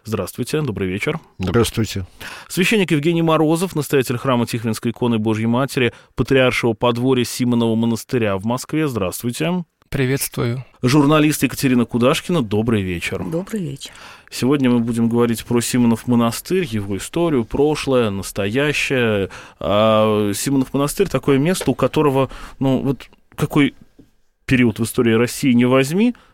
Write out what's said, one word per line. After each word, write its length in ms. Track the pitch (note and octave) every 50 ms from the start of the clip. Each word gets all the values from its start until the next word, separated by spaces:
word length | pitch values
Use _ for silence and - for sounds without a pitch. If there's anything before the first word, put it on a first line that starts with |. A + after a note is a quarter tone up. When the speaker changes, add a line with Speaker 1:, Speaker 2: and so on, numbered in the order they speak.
| _
Speaker 1:
Здравствуйте, 580 | G#2+ G#2+ G2 F#2 - - - B2 - - D3+
добрый 280 | D#3 C#3+ A#2+ G2+ G2 F#2
вечер. 320 | F2+ G2+ - D3 D3 D#3+ - - _ -
Speaker 2:
Здравствуйте. 680 | F#2+ F2+ F2+ A#2+ A2+ - - - A2 - - G2+ F#2 - - - - - - - - -
Speaker 1:
Священник 420 | - E3 F#3 - A#3+ G#3+ F#3+ -
Евгений 300 | E3+ D3 C#3+ E3+ E3+ E3
Морозов, 520 | E3 D#3+ D#3+ D#3 D#3+ D3+ D#3+ E3 F#3 F3+ -
настоятель 440 | D#3 C#3 - - C#3+ B2 - B2 A#2+
храма 280 | - C3+ B2+ A#2+ A#2
Тихвинской 460 | - - A#2+ A2 A#2 A2 - - A#2+
иконы 260 | A#2 - B2+ A#2+ A#2+ A2
Божьей 300 | G#2+ A2+ A2 G#2+ A2 A#2
Матери, 460 | A#2 A#2+ C3+ C3 - C#3+ B2 A#2 - - - _ _
патриаршего 580 | - C3+ - C#3 C3 C3 B2+ A#2 - - A#2+ A2+
подворья 500 | - - A#2+ A#2+ A#2+ B2 C3 C3 B2 B2
Симонова 520 | - - - C3 A#2+ A#2+ A#2+ A#2 A2+ A2
монастыря 600 | A2+ A#2 A#2 A2+ G#2+ - - - B2 A2+ G#2 G2
в 100 | F#2+ F#2+
Москве. 440 | A2+ A#2+ C3 - - - D#3 D#3 D3
Здравствуйте. 720 | B2 A2 F#2+ F2+ E2+ - - A#2+ A#2+ - D#3 E3 F3+ F3+ E3+ - _ _ _ _
Speaker 3:
Приветствую. 760 | - D3 C3+ B2+ C3+ C#3 - - - - B2+ A#2+ A#2 C3+ B2 - _ _
Speaker 1:
Журналист 640 | - B2 B2 D#3 C#3+ C#3 D#3 D#3 D3+ D#3 D3 - -
Екатерина 420 | B2+ - - - C3+ B2+ A#2+ A#2
Кудашкина. 560 | - - A#2+ A#2 B2+ D3+ - - - F3+ E3+
Добрый 400 | C3 G#2 G#2+ G#2 A2 A#2+ A#2 G#2
вечер. 420 | F#2+ F#2 F2 E2+ - - - F2 F2+
Speaker 4:
Добрый 380 | - D#3+ E3 F#3+ - - A3
вечер. 300 | F3+ C#3+ C3+ C3+ - - - - - - - - - -
Speaker 1:
Сегодня 400 | - - - B2 D3 D3 C3 B2
мы 100 | B2 A#2+
будем 280 | A#2 A#2 A#2 A#2 A#2 A#2
говорить 380 | A2+ A#2+ A#2+ A#2 A#2 A2 -
про 160 | - B2 A#2+
Симонов 460 | A#2 - - B2+ A#2+ A#2 A#2 A2 - -
монастырь, 580 | B2 A#2 A#2 A#2 A2+ - - - F3+ F#3+ F#3
его 320 | B2+ A2 G#2+ G2+ G2 G2+ F#2+
историю, 480 | - - - E3 E3+ E3+ D3+ B2+ A2+
прошлое, 640 | - - - C#3 D3+ D3+ D3 - C#3+ C3 B2+ A#2+ G#2+
настоящее. 1200 | G2 G2 F#2 - - - G2+ G2 G#2 C3 C#3+ D3+ C#3 - - - C#3+ B2+ A#2+ A2+ G#2+ G2+ F#2+ F2 - - - - - _
А 760 | - D2+ F#2+ G#2 A2 A2 A2 G#2+ A2 A2 G#2+ G#2 G#2+ G2+ G2
Симонов 400 | - - C#3 C#3 C3+ C3 - -
монастырь — 340 | C3+ C#3 D3 - - G3+ E3+
такое 280 | - C3+ - - C#3 C3
место, 340 | C#3 E3 F#3 F3+ - -
у 20 | B2+
которого, 560 | - - B2+ - D#3 D#3 D3 C3 C3+ C3+ B2 - - - - - -
ну, 200 | C3+ C3+ C3 B2
вот 300 | - C3+ C3 - - - - _ _ _ -
какой 400 | - - D3 - D3+ C#3+ C3 - - - - _ - - _ _ _ _ _ _ _ _ -
период 320 | C#3 B2 B2 A#2 G#2+ -
в 40 | A#2
истории 300 | A2+ - - B2 A#2 A2+
России 380 | A2+ A#2+ A#2+ - - - C#3
не 140 | A#2+ A#2+ B2
возьми, 500 | B2 B2+ C3 C#3 C3+ D#3+ F#3 A3 B3 A#3+ - _ _